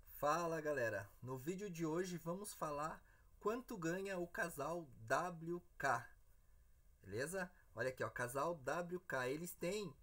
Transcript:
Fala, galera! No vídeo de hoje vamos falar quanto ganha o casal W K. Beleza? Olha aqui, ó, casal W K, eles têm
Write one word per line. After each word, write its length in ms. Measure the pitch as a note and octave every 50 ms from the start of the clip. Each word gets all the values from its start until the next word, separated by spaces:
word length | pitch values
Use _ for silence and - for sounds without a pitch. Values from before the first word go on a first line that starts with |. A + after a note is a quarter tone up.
| - - -
Fala, 420 | - - D3 D3+ E3+ F3 E3 E3 D#3+
galera! 480 | D3+ D3+ D3 C3+ A#2+ A2+ G#2+ G2 G2+ - - -
No 160 | - B2 C3
vídeo 320 | C3 B2 D#3 F#3+ F#3 G#3 G3+
de 160 | E3+ D#3+ E3+
hoje 320 | D#3 D#3 E3+ F#3+ F#3 F3+
vamos 340 | E3 - E3 F3 F#3+ G#3 G#3+
falar 540 | - - F3+ D#3 D3 C#3+ D3+ D#3+ - - - - - - - - - -
quanto 380 | - G3+ A3 C4 A#3+ - B3
ganha 400 | G3+ D#3+ E3 E3+ F#3 G3 G3 G3
o 80 | F3+ E3+
casal 640 | F3 - - G#3 E3+ - - C3+ D3 E3+ F3 E3 C3 A#2 -
W 600 | A2 A2 C3+ C#3+ E3+ F3+ F3 D#3+ D#3+ E3 F3 F3 - - -
K. 320 | - - C#3 B2 A#2+ A#2 - - - - - - - - - - - - - - - - - - - -
Beleza? 480 | G2 F#2+ A2 C3+ D#3+ F3+ G3 F#3 F#3 - - - - -
Olha 140 | G#2 B2 B2+
aqui, 140 | B2+ - A#2
ó, 60 | A2
casal 460 | - - B2 B2 C3 C#3 C#3+ E3 F3
W 440 | D#3 B2+ C3+ D3 E3+ F3+ E3+ F3 F3+
K, 280 | - - - C3 B2+ B2+
eles 240 | C#3 D#3 F3 F3 -
têm 400 | - - E3+ G3 G#3+ G#3 D#3+ B2+ -